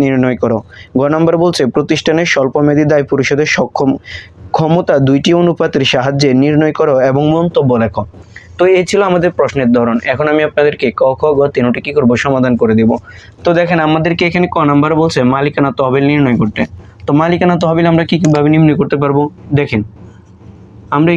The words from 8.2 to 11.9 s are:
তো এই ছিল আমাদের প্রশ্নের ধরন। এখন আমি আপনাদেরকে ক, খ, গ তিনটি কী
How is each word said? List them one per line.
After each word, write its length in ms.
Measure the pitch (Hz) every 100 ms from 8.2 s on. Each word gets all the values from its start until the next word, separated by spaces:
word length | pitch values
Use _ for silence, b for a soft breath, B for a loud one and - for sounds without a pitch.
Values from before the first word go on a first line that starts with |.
| B B B -
তো 60 | 180 185
এই 80 | 175
ছিল 120 | 202 196
আমাদের 220 | 180 170 -
প্রশ্নের 320 | 135 139 123 120
ধরন। 200 | 117 117 139
এখন 140 | 131 151
আমি 80 | 151 151
আপনাদেরকে 380 | 151 147 143 123 -
ক, 20 | 131 127
খ, 20 | 151 139
গ 20 | 139 -
তিনটি 240 | 123 117
কী 60 | -